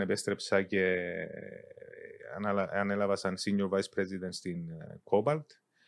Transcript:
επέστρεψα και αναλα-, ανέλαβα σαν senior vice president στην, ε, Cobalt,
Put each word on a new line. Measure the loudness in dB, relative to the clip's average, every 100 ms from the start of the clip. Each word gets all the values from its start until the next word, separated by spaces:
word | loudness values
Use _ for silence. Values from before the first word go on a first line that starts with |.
επέστρεψα | 2 0 0 -2 2 2
και | 4 2 4 2 0 -6 -8 -10 -14 -16 -18 -20 -20 -18 -18 -18 -12 -4
αναλα-, | 0 2 2
ανέλαβα | 2 2 2 2 2
σαν | 0 -2
senior | 0 2 2
vice | 2 0 0
president | -2 -2 -6
στην, | -6 -6 -6 -6
ε, | -10 -12 -12
Cobalt, | 2 2 4 0 -4 -20 _ _